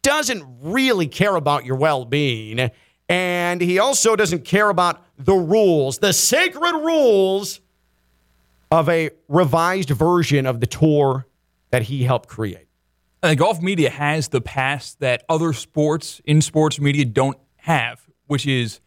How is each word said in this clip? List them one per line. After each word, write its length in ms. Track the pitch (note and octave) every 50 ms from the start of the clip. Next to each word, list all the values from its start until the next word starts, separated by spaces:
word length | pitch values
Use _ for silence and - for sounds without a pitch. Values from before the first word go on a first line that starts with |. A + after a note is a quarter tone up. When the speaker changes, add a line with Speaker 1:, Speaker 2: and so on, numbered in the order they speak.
| -
Speaker 1:
doesn't 420 | C4+ C#4+ D#4 D4+ - B3+ G3 D3+ C3 B2+ A#2+ C3+
really 440 | D#3 G3 C4 C4 C4 A#3 F#3+ E3
care 280 | C#3 - - F#3+ G#3 G3
about 320 | E3+ C#3+ D3 D3 C#3+ A#2
your 100 | B2+ C3
well-being. 920 | C3 C#3+ D#3 D3 C3 B2+ A#2 C3 D3 D3 C#3 A#2+ G#2+ G#2+ G#2+ A2 A#2 B2+ A#2+ - _ _ _ _ _ _ _
And 520 | F3 F3+ F#3 F3+ F3+ F3+ F3 F3 F3+ F3
he 180 | F3 F3 F3+ F#3
also 380 | G#3 C4+ C#4 - - A3 A3
doesn't 280 | G3+ G#3+ E3+ E3+ E3+ -
care 260 | - - G3+ G#3+ G#3
about 340 | G3 E3+ F3+ F3 E3 - _ _ _ _
the 160 | C3+ F3+ G3
rules, 640 | F#3+ F3 D#3 F#3+ A3 G#3+ F#3+ E3+ D#3 C3+ C3+ B2+ -
the 140 | - G3+ F3+
sacred 600 | - - - - D4+ F4+ F4+ F4+ C#4 E4 F4 E4+
rules 880 | D#4+ D4+ E4 E4 D#4 C#4+ B3 G#3+ G3 F#3+ F#3+ F#3+ G3 G3+ F#3+ - - _ _ _ _ _ _ _ _ _ _ _ _ _ _ _ _ _ _ _ _ _ _
of 180 | D#3 E3 D#3 C#3
a 220 | E3+ E3 D#3+ D#3 - _ _ _
revised 640 | C#3 E3+ F#3 C#3 A#2+ E3 E3 F3 F#3 F#3+ F3+ C3
version 560 | D3 G#2+ D#3 E3 F3 F3 D#3+ A#2+ C#3 C#3+ C3
of 140 | C3 B2 A#2
the 60 | A#2+
tour 600 | A#2+ - - D#3 D#3+ D3+ D3 C#3+ C3+ C3 C3 C3 _ _ _ _ _ _ _ _ _
that 120 | - B2 A#2
he 220 | G2+ C#3 C#3 B2+
helped 240 | B2 C3 A#2+ - _
create. 400 | - - A2+ G2+ F2+ E2 _ _ _ _ _ _ _ _ _ _ _ _ -
Speaker 2:
And 100 | - D#3
the 40 |
golf 240 | C3 D#3+ G3+ A3+ E3
media 300 | E3 F#3 G3+ F3 D3+ B2
has 380 | - - D3 D3 D3+ D#3+ D3 -
the 120 | - C3
past 600 | A2+ - - C#3 C3 C3+ C#3+ C#3 - - - _
that 240 | C#3+ C3 B2 A#2+ _ -
other 240 | E3 D#3+ E3 E3 D3
sports, 680 | A2+ - _ _ D3+ D3+ D3+ D3+ D#3+ - - - - _
in 160 | - D3 D#3
sports 380 | D3+ - - D#3 D#3 D#3 - -
media, 260 | C#3+ C#3+ C#3 C#3+ C#3+
don't 320 | B2 G#2+ C3+ C3 C3+ C3+ - _ _ _
have, 440 | _ _ - E3 C#3+ A2+ A#2+ A#2+ - _ _ _ _ _
which 200 | _ D3 C3+ -
is 340 | C#3+ C3+ B2+ A#2+ A2+ - - _